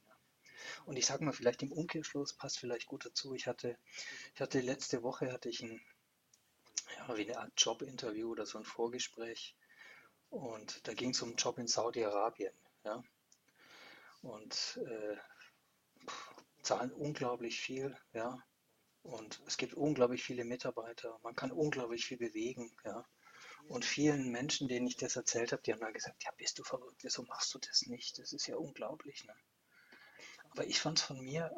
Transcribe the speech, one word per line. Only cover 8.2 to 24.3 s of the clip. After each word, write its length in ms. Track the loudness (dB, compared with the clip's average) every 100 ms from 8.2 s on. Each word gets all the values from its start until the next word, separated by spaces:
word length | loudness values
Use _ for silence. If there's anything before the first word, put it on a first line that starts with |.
| -2
oder 160 | -2 -4
so 120 | -6
ein 60 |
Vorgespräch. 920 | -8 0 0 0 -4 -4 -8 -6 -10 -14 _ -20 -18 -18 -20 _ _
Und 560 | -6 -4 -6 -8 -6 -4
da 80 |
ging's 280 | 0 2 2
um 80 | 0
einen 60 | 2
Job 200 | 2 2
in 80 | 2
Saudi-Arabien, 840 | 4 4 4 4 6 4 2 -4 -4 -20 _
ja. 180 | -4 -4 -6 _ _ -20 _ _ -20 -20 -18 -18 -20 -12
Und, 560 | -10 -10 -6 -2 -2 -2 -2
äh, 300 | -2 0 -2 -6 -20 -20 _ _ _ _ -14 -8 -8 -10 -14 -20 _
zahlen 300 | 2 2 2
unglaublich 680 | 0 -2 2 0 0 -2 -2
viel, 360 | -2 -2 -2 -4 -6
ja. 260 | -2 -2 -4 -12 _ _ _ _ _
Und 380 | -10 -8 -8 -10 -4
es 100 | -2
gibt 180 | 0
unglaublich 480 | 4 4 8 6 6
viele 200 | 0 -2
Mitarbeiter, 760 | 0 0 -2 -2 -6 -6 -8 -6
man 120 | -8
kann 180 | -2 0
unglaublich 540 | 4 4 4 0 -2 -2
viel 120 | -2
bewegen, 580 | -2 0 -2 -2 -8 -8
ja. 220 | -8 -8 -10 _ -20 -18 -16 -16 -6
Und 160 | -2
vielen 460 | 0 6 6 6 4